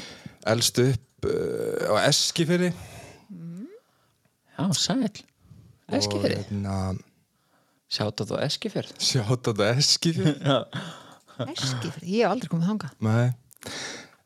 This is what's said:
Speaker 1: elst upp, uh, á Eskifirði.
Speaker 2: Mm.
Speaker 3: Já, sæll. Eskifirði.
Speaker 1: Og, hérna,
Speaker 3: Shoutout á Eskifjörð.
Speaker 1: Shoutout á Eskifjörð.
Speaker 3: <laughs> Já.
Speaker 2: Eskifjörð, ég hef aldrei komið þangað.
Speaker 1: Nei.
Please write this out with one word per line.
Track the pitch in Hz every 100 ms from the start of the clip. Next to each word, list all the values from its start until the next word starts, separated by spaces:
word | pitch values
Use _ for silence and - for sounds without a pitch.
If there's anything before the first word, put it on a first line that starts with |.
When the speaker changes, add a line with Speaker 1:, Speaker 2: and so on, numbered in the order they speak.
| - - - -
Speaker 1:
elst | - 117 - -
upp, | 127 123 - _
uh, | - - - 55 55 - -
á | 104
Eskifirði. | 113 151 - - 160 175 180 - - - - - -
Speaker 2:
Mm. | 180 165 175 277 415 _ _ _ _ _ _ _ -
Speaker 3:
Já, | 185
sæll. | 156 - 240 240 - - _ - - - - -
Eskifirði. | - - 104 - -
Speaker 1:
Og, | -
hérna, | 101 98 95 95 92 - _ _ _ _ _ _ _ -
Speaker 3:
Shoutout | - 107 - 110 -
á |
Eskifjörð. | 147 - 214 160 - -
Speaker 1:
Shoutout | - 135 107 123 123 107
á | 104
Eskifjörð. | 123 147 - 170 165 196 277
Speaker 3:
<laughs> | 143
Já. | 131 - - - - - - _ -
Speaker 2:
Eskifjörð, | 120 339 135 123 165 160
ég | 170 208 202
hef |
aldrei | 240 175
komið | 170 170
þangað. | 214 151 -
Speaker 1:
Nei. | 110 113 123 123 _ - - - - - - _